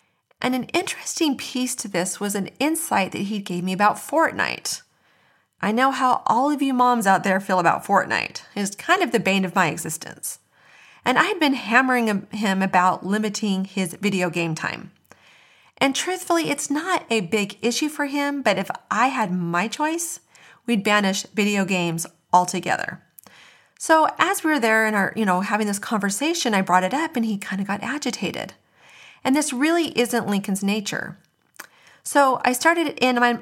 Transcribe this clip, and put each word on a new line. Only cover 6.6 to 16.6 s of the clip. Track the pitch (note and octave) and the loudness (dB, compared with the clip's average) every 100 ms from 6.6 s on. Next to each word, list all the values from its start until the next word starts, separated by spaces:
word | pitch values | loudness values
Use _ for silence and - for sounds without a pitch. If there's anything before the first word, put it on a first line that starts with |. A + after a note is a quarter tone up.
you | C#4 | 0
moms | B3+ B3 A#3+ G3 | 4 4 4 4
out | F#3 | 2
there | F#3+ F#3+ | 2 -2
feel | G3 F#3 | 0 2
about | E3+ - - | 4 2 2
Fortnite. | G3 - G#2+ - - - | 2 2 -2 -2 -8 -12
It's | - G3+ - | -6 -6 -6
kind | - F#4 | 0 2
of | D#4+ | 2
the | A#3 | 2
bane | F3 G3 F#3 | 2 2 0
of | G3 | 2
my | E3 | 0
existence. | E3 D#3+ - - - - - _ _ _ - - - - | 0 -6 -8 -12 -12 -12 -12 _ _ _ -20 -20 -8 0
And | B3+ | 2
I | |
had | F4 G4 | 2 2
been | D4+ | 2
hammering | C4 G3+ A#3 C4 B3 A3+ | 2 2 2 4 2 2
him, | G3+ - | 0 -4
him | G#3+ G#3 F#3+ | -4 -2 0
about | F#3+ - F#3 E3+ F#3 | 2 4 4 2 0
limiting | G#3 G#3+ G#3 G#3+ F#3+ | -2 -2 -2 -2 -2
his | F#3+ - F#3 | -2 -4 -4
video | - G3+ F#3 F3+ | -2 -2 0 0
game | E3+ E3+ D#3 | 0 -2 -2
time. | - - - _ _ - _ _ _ _ _ _ | -6 -8 -12 _ _ -20 _ _ _ _ _ _
And | C4+ C4+ | 0 0
truthfully, | - F#4 - E4+ D#4 | -4 -6 0 0 0
it's | D4 | -4